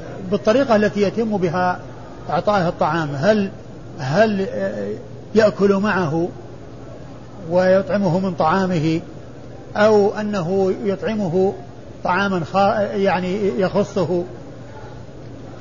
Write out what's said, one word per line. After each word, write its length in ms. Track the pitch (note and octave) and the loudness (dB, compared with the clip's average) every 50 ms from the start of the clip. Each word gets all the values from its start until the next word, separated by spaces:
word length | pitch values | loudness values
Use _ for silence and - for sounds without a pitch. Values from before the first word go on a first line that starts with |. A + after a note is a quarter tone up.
| - - - - - - | -12 -12 -12 -12 -4 -4
بالطريقة 460 | G#3 G3 - G#3+ A3 C4+ C#4 - A3+ | -2 0 2 4 4 4 4 4 4
التي 260 | G#3 G#3 G3+ - G#3 | 4 4 2 2 2
يتم 340 | G3+ F#3 - G#3+ A#3 A3 G#3 | 0 2 2 0 0 0 0
بها 420 | G3 F3+ E3+ D#3 F3+ F3+ F3+ - - - - - - - - - - - - | 0 0 0 0 2 0 0 0 -2 -8 -12 -14 -14 -16 -16 -16 -12 -6 -2
إعطائه 380 | D3+ E3 - G#3 G#3 G3 E3 F3 | -2 0 2 2 2 4 2 0
الطعام، 400 | F3 - F#3 D3+ D#3 E3+ D#3 C#3+ C#3+ | 0 0 0 0 2 0 -2 -2 -2
هل، 360 | C3+ D3 G3+ A3 G#3+ G3 F#3+ - - - - - - - - - E3+ | 2 2 4 4 4 2 -2 -4 -12 -16 -16 -16 -16 -16 -14 -10 -8
هل، 480 | C#3 C3 D3+ G3+ A3+ A3 G#3 F#3+ F#3+ - | -4 0 4 4 4 4 4 0 -2 -2
آه، 440 | - - F#3+ F#3+ - G#2 G2+ G2+ - - - - - - - - - | -2 -4 -4 -4 -4 -4 -6 -6 -6 -8 -10 -14 -14 -16 -14 0 4
يأكل 400 | G#3+ A3 G3+ - - G3 G3 G3 | 4 4 4 4 4 4 4 4
معه 540 | G3 G#3 G#3+ F3+ F#3+ F3+ C#3+ D3+ E3 E3+ - - - - - - - - - - - - - - - - - - - - - - - - D#3+ | 4 2 2 2 0 0 0 0 0 -2 -2 -6 -12 -16 -16 -16 -16 -16 -16 -16 -16 -16 -16 -16 -16 -16 -16 -16 -16 -18 -18 -16 -14 -6 0
ويطعمه 680 | E3+ F3+ F#3 F#3 F#3+ G3 F#3+ F#3+ F3+ G3+ G3+ F3 D#3 F#3+ | 2 4 6 6 6 6 4 2 0 2 2 2 2 2
من 160 | F#3+ F#3+ E3+ | 0 0 0
طعامه، 680 | C3+ E3 D#3 F3 F#3+ F#3+ F3+ F#3 D#3+ D3 D#3+ D#3+ E3+ - - - - - - - - - - - - - - - | 2 2 4 4 4 2 2 0 0 2 2 0 0 -2 -8 -14 -16 -16 -16 -16 -16 -16 -16 -16 -16 -16 -8 0
أو 380 | G#3+ G#3 A3 G#3+ G#3 G3 G#3 - G#3 | 4 6 6 6 6 6 4 2 -2
أنه 540 | G#3+ G#3 G#3 G3 D#3+ E3+ F#3+ G3 F#3+ F#3 - C4 B3 | -4 -2 -2 -2 -2 0 2 2 2 2 0 0 -2
يطعمه 680 | G3+ F#3+ - D#3+ G3 A3 G#3+ G3+ E3 D#3+ F#3 F#3 G3 G3 - - - - - - - - - - | -2 -2 -2 -2 -4 -2 -2 -2 0 2 2 2 2 0 -4 -10 -14 -16 -16 -16 -16 -14 -6 -2
طعاما 380 | F3 F3 F#3 G3+ G3+ F#3+ F3+ D3+ - | 0 2 2 2 0 0 -2 -2 0
خا-، 440 | F3 G3 G3 G3 - G#3+ G3+ A3+ A3 | 2 4 4 4 4 2 0 0 0
يعني، 640 | G3+ G3 G3 E3+ F#3 F3+ F3+ F3+ G#3+ G3+ F#3+ A#3+ A#3 | 2 2 2 2 2 0 -2 -2 0 0 0 2 2
يخصه. 640 | F#3 E3 C3+ G3 G3+ - - G3+ E3+ C#3+ F3+ F3 F3 - - - - - - - - - - - - - - - - - - - - - - - - - - - | 0 2 2 0 0 0 0 0 0 2 0 -2 -2 -4 -10 -14 -16 -16 -16 -16 -16 -16 -16 -16 -14 -14 -14 -16 -16 -16 -16 -16 -16 -16 -16 -16 -16 -16 -16 -16